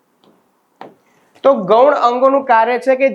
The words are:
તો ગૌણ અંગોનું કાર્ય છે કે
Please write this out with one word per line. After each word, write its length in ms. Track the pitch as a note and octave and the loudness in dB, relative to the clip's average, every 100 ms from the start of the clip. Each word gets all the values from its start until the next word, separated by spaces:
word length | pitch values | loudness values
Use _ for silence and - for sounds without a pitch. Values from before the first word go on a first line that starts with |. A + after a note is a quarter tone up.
| _ _ _ _ _ _ _ _ - _ _ _ _ _ | _ _ _ _ _ _ _ _ -20 _ _ _ _ _
તો 100 | C4+ B3 F3+ | -2 0 0
ગૌણ 240 | A3 C#4+ - A#3+ | 2 2 2 -2
અંગોનું 360 | B3 C4+ C#4 C#4 | 0 0 0 0
કાર્ય 320 | A3+ A3+ B3 | 0 0 -2
છે 180 | C4 B3+ | -2 -2
કે 140 | C4+ | -2